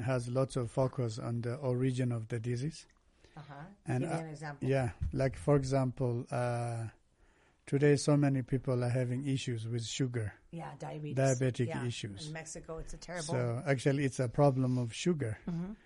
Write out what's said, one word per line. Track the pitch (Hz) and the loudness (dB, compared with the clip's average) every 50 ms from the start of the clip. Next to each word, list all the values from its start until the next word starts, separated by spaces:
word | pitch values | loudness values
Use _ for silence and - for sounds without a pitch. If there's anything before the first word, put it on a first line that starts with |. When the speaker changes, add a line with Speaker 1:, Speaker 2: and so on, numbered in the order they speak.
| 117 | 0
Speaker 1:
has | 120 135 127 120 120 | 0 0 0 0 0
lots | 120 131 135 127 - | 0 0 0 0 0
of | 135 120 110 | -2 -4 0
focus | - - 131 127 - - 123 117 107 117 | 0 0 0 2 0 0 -2 -2 -2 -4
on | 127 123 117 117 117 | -4 -4 -4 -2 -2
the | 120 117 | -4 -4
origin | 135 147 131 123 123 127 135 127 123 127 123 120 | -4 -2 -2 0 2 2 2 2 2 0 0 0
of | 117 113 110 | -2 -4 -4
the | 123 117 | -6 -4
disease. | 110 120 123 120 127 156 160 - - - _ _ _ _ _ _ - - - | -2 -2 -2 -2 -4 -4 -6 -8 -14 -20 _ _ _ _ _ _ -20 -20 -20
Speaker 2:
Uh-huh. | 160 147 139 143 143 151 190 202 - - | -18 -18 -16 -16 -16 -16 -16 -18 -12 -6
Speaker 1:
And, | - 127 127 | -2 -2 0
Speaker 2:
Give | - 170 | 0 0
me | 165 | -2
Speaker 1:
uh, | 160 | -4
Speaker 2:
an | 160 160 | -4 -6
example. | 151 139 156 147 143 139 - 127 | -10 -10 -10 -10 -8 -4 0 2
Speaker 1:
yeah, | 135 135 127 113 - - - - - | 2 2 2 0 -2 -2 -4 -2 0
like, | 131 131 135 - | 0 0 0 0
for | - - - 143 | 0 2 4 4
example, | 143 135 131 135 135 131 127 117 - 135 123 117 120 135 - | 4 4 4 2 2 2 2 0 0 0 0 0 -2 -4 -4
uh, | - 127 123 123 120 120 117 120 117 117 117 110 - _ _ _ _ _ _ _ _ _ _ _ _ _ _ | -2 -2 0 0 0 -2 -2 -4 -4 -6 -6 -8 -10 _ _ _ _ _ _ _ _ _ _ _ _ _ _
today | - - 139 143 147 147 | -2 2 4 6 6 6
so | 135 - - 147 | 6 6 6 6
many | 143 147 139 135 135 127 | 6 6 6 4 2 0
people | - - 127 - - 127 123 123 | 0 -2 -2 0 0 0 2 2
are | 123 | 2
having | 120 131 127 123 123 127 143 143 | 2 2 2 0 0 -2 0 0
issues | 135 131 - - 120 113 110 113 | 0 0 -2 -2 -4 -4 -4 -4
with | 117 120 113 | -4 -4 -4
sugar. | 110 - - 139 127 120 120 107 101 - - - - | -4 -2 0 0 0 0 -2 -4 -4 -6 -10 -16 -16
Speaker 2:
Yeah, | - 165 156 147 143 139 | -14 -12 -12 -12 -10 -10
diabetes. | 160 147 151 156 151 147 143 | -10 -8 -8 -8 -6 -4 0
Speaker 1:
Diabetic | 131 135 135 131 123 131 131 117 - 123 117 | 2 2 4 4 4 2 2 2 2 0 0
Speaker 2:
Yeah. | 123 127 123 | 0 -2 -2
Speaker 1:
issues. | 123 117 - - 110 101 98 156 | -2 -4 -4 -6 -8 -8 -10 -10
Speaker 2:
In | 151 156 | -10 -10
Mexico, | 160 160 - - 170 165 - 160 160 | -10 -10 -12 -12 -12 -12 -10 -10 -10
it's | 156 - - | -8 -10 -12
a | 160 | -12
terrible | - - 170 180 156 151 165 | -10 -8 -8 -6 -4 -2 -2
Speaker 1:
So | 123 123 120 117 120 - | 0 0 0 -2 -2 0
actually | 147 139 123 - 147 135 139 143 | 0 0 2 2 2 2 2 2
it's | 135 - - | 0 0 0
a | 131 123 | -2 0
problem | - - 147 143 131 131 131 127 127 127 | 4 6 6 6 6 4 2 2 2 0
of | 123 113 - | 0 -2 -4
sugar. | - - 170 180 147 131 110 107 - - - | -2 0 0 0 2 0 -2 -4 -4 -6 -6
Speaker 2:
Mm-hmm. | 175 165 175 190 226 - - | -4 -4 -4 -6 -8 -12 -16